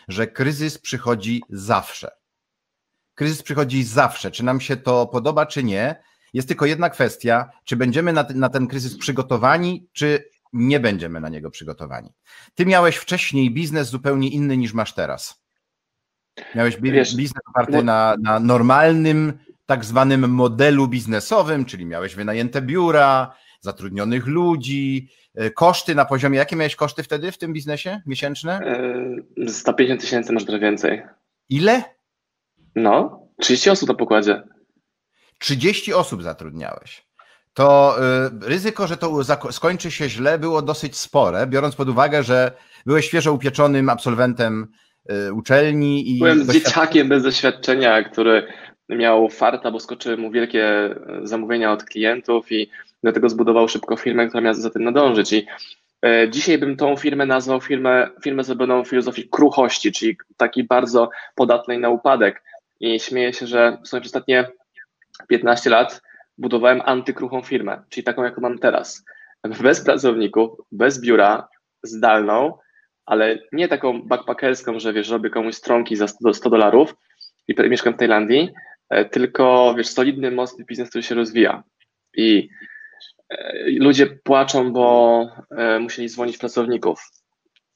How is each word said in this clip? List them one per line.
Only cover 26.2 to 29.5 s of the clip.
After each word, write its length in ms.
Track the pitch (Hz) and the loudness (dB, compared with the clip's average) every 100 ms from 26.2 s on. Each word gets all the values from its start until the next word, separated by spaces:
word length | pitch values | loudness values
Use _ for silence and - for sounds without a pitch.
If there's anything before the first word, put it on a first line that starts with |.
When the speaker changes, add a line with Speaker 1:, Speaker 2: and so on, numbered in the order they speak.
| 139 135 | 0 0
Speaker 1:
jakie 180 | 147 165 | 0 -2
miałeś 200 | 156 - | -4 -4
koszty 260 | 147 - | -6 -6
wtedy 300 | 147 147 175 | -8 -8 -8
w 60 | - | -10
tym 140 | 165 | -10
biznesie 480 | 156 147 147 185 202 151 | -8 -8 -8 -8 -10 -10
miesięczne? 540 | 131 147 143 160 190 - 123 127 123 127 123 - - | -8 -8 -8 -8 -6 -6 -4 -4 -6 -8 -10 -12 -10
Speaker 2:
E, 100 | |
sto 260 | 120 | -8